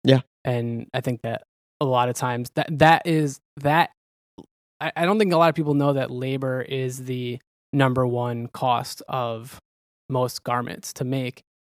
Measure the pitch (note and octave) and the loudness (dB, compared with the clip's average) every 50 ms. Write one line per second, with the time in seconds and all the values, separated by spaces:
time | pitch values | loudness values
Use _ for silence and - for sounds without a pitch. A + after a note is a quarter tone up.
0 | - C3 C3+ C3 - _ _ _ - C3 B2 A#2+ A#2 A#2 A#2 A#2 A#2 - - C3 | 4 6 6 6 4 _ _ _ -6 -4 -2 -2 -2 -4 -6 -6 -8 -6 -6 -4
1 | - C3+ B2 A2+ - A2+ A2+ - - _ _ _ _ _ _ - D3 C3+ B2+ B2 | -2 -2 -4 -4 -4 -6 -8 -8 -10 _ _ _ _ _ _ -4 -2 0 2 2
2 | B2 B2 B2 - C3 B2 A#2+ A#2+ A#2+ - - D#3 C#3+ - D#3+ C#3 D#3 D#3+ E3 - | 2 0 0 -2 -4 -4 -4 -4 -6 -6 -4 -4 -4 0 4 6 8 8 8 6
3 | - F3 D#3+ D#3 D3+ C#3+ C3+ - _ _ - - C#3+ C#3+ D3+ E3+ E3 - _ _ | 4 2 0 0 0 0 -4 -8 _ _ -10 -4 0 2 4 2 2 0 _ _
4 | _ _ _ _ _ _ _ - - _ _ _ _ _ _ - D#3 D#3+ - D#3+ | _ _ _ _ _ _ _ -20 -20 _ _ _ _ _ _ -8 -8 -6 -2 0
5 | E3+ F3+ G#3 A3 G#3+ F#3 F3 D#3+ E3+ E3 D3+ E3 D3+ D3 C#3+ C#3+ C#3 C#3+ C#3 C3+ | 0 2 2 2 2 4 4 4 4 4 4 2 0 0 2 2 2 2 2 0
6 | B2+ B2 B2 B2 B2+ C3+ C3+ C3+ C3+ C3 B2+ B2+ A#2+ - C3+ C3 C3 B2+ B2+ C3+ | -2 -4 -4 -6 -4 -4 -4 -4 -4 -4 -4 -4 -6 -6 -6 -4 -4 -6 -6 -8
7 | B2+ C3 B2+ B2+ B2 B2 A#2+ B2 _ _ _ _ _ _ - C#3 C3+ C3 B2 C3 | -8 -8 -6 -6 -6 -6 -8 -10 _ _ _ _ _ _ 2 2 4 4 4 2
8 | B2+ B2 B2 A#2+ A#2+ A#2+ A#2+ A#2 A#2+ A#2+ - - C3+ B2+ A#2+ A#2 C3+ - - - | 0 0 0 0 -2 -2 -4 -6 -8 -8 -8 -4 0 0 0 0 -2 -6 -10 -16
9 | - - - C3 B2 A#2 A2+ A2+ A#2 C#3 - - _ _ _ _ _ _ _ _ | -12 -8 -6 -4 -4 -4 -6 -8 -12 -16 -20 -20 _ _ _ _ _ _ _ _
10 | _ - C3 B2+ B2+ B2 - - - - A#2+ B2 A#2+ - - - - - - - | _ -4 -2 -2 -2 -2 -4 -6 -6 -2 -2 -2 -2 -4 -8 -12 -12 -12 -8 -6
11 | C3+ B2 C3+ C3+ B2+ A#2+ - - _ _ _ _ _ _ _ | -4 -4 -4 -4 -4 -6 -8 -12 _ _ _ _ _ _ _